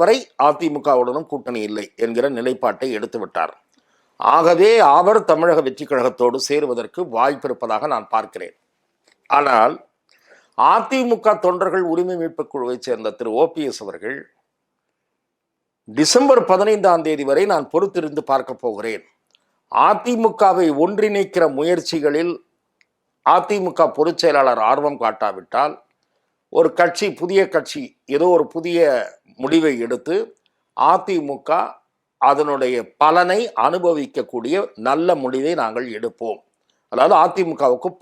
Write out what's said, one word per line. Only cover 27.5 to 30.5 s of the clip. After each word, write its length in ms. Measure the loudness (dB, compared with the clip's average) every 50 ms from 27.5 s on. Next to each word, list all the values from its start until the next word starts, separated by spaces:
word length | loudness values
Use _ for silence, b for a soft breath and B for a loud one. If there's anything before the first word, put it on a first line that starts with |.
| 0 -4 -4 -4 -8 -12 -12 -14 _ _ _ -4 0
ஏதோ 120 | 2 4 4 4
ஒரு 100 | 4 2
புதிய 320 | 0 -6 -8 -6 -2 0 2 4 4 2 2 -2 -6 -10 _ _ _ _ -8 -4
முடிவை 300 | 0 2 2 2 2 0 -2 -4
எடுத்து 320 | -4 -6 -6 -6 -4 -4 -4 -6 -8 -12 _ _ _